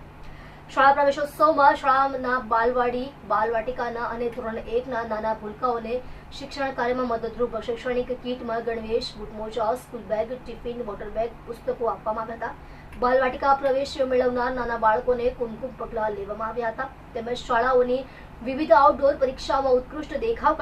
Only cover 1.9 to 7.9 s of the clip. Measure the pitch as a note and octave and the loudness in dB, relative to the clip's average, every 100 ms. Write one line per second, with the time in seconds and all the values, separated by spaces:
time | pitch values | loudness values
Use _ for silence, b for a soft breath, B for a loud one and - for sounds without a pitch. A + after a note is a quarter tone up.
1.9 | C4 C4+ C4 B3+ B3+ G#3+ A3+ A#3+ B3 B3 | 4 4 0 -2 -2 0 2 2 2 0
2.9 | B3 C#4 - G3+ G#3+ A3+ A3+ A3 B3 A#3 | -2 -6 -8 -2 0 2 0 -2 -4 -4
3.9 | A#3 A#3 A#3 A#3+ A#3+ A#3 A3+ - A#3 C4 | -4 -6 -4 -4 -4 -6 -6 -4 -4 -2
4.9 | A#3 A3+ G#3+ A3 A3 G#3 - C4 A#3 A3 | -4 -4 -2 -2 -4 -6 -4 -2 -2 -2
5.9 | B3 - B B - C4+ C#4+ C4+ C4 A#3+ | -6 -6 B B -14 -10 -6 -4 -2 -2
6.9 | B3+ B3 A3+ A3+ A3 A#3+ A3+ A#3 A#3 B3+ | 0 -2 -2 -4 -4 -4 -4 -6 -6 -4